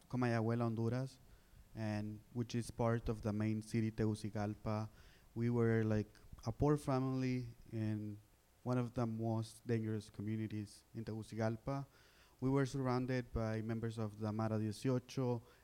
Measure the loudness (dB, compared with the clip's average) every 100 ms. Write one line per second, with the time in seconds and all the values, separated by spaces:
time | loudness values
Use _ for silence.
0 | -6 0 2 4 2 2 2 2 0 0
1 | -4 -8 -20 -20 -20 -20 -14 -6 -2 -2
2 | -4 -8 -6 -4 -2 -2 -4 0 2 2
3 | 0 -2 -2 0 2 0 0 0 2 2
4 | 0 0 -4 -2 -4 -4 -4 -2 -4 -10
5 | -20 -20 -10 -2 2 4 6 6 4 2
6 | 0 -8 -18 -8 -6 2 4 4 2 0
7 | 2 0 0 0 -4 -12 -8 -2 -2 -2
8 | -4 -10 -16 _ _ _ -2 0 0 -2
9 | -2 0 0 0 -4 -8 -2 0 0 -4
10 | -6 -6 -4 -2 -2 -4 -8 -12 -14 -10
11 | -6 -8 -6 -2 0 0 -4 -6 -8 -16
12 | -20 -20 -20 -4 2 2 2 0 0 2
13 | 2 -2 -2 -2 0 0 -2 -2 -2 -2
14 | -4 -2 -2 0 2 2 0 0 0 0
15 | 0 -2 0 -2 -6 -20